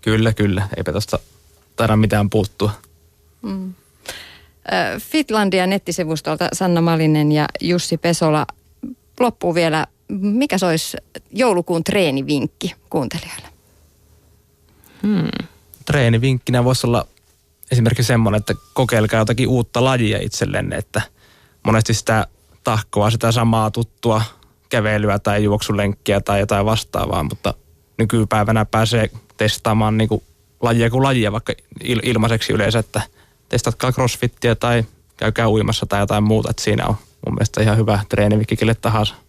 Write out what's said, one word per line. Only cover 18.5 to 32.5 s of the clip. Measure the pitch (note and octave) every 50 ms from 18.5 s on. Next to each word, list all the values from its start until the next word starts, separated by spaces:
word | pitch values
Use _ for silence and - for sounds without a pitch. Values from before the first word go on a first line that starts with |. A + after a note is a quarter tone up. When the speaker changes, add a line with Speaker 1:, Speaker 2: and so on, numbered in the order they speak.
| G2 - - - _
Speaker 1:
kokeilkaa | - C3 A2+ A#2+ A2+ G#2+ G#2 - A2+
jotakin | G#2+ G#2 A#2 G#2+ C3 A2
uutta | B2+ B2 A2+ - _ A#2 A#2+
lajia | C3 C3 B2 A#2 G#2 G#2+ -
itsellenne, | - G#2+ - - - G2 F#2+ F#2+ F#2 F2 F2+
että | F2+ - _ - - - - _ _ _ _ _ _ _ _ _ _
monesti | _ A2 A2 A2+ A2 - A2+
sitä | - - - A2+ A2 - - _ _ _ _ _ _ _
tahkoa | - A#2 A2 G#2 _ - - - B2
sitä | A2+ - - A2+
samaa | A2+ B2 A2+ A#2 A2+ A2+ A2 A2
tuttua | G2+ A#2 A2+ - _ _ - B2 A2 A2 A2 G#2+ - _ _ _ _ _ _ _
kävelyä | - A#2+ G#2 G#2+ G#2+ G#2 G#2 G#2+ G2 G2+
tai | - A2+ G2+ G#2 G#2+
juoksulenkkiä | G#2 G2+ G#2 - - G#2+ G2+ G2+ G2 G2+ - _ - G2+ G2+
tai | - - G2+ G2+
jotain | G2+ G#2 G#2+ G2+ G2+
vastaavaa, | G#2+ A2 G#2+ - - - - - - - F2
mutta | D#2+ - - - - - - - _ _ - _ _ _ _ -
nykypäivänä | A#2 G#2 - A2+ G#2+ G2+ A2 G#2+ G#2 G2+ A2 A2 G#2+
pääsee | - - A2 A2+ G#2+ A#2 A2+ A2 G#2+ - - - _ -
testaamaan | - A2 G#2 - - _ A#2 G#2+ A2 A2 G#2+ G#2+ A2
niinku | A2 A2 A2 G#2 - _ _ _ _ _ _ _
lajia | - A#2+ A#2 A#2 A#2 A#2
kuin | A2+ C3
lajia | C3+ C#3 C3+ B2 G#2+ G2+
vaikka | G2 A2+ - - G#2 - _ _ - - -
il-, | - B2 A2
ilmaiseksi | - B2+ A#2+ A2 G#2+ G#2+ A2+ A2 - -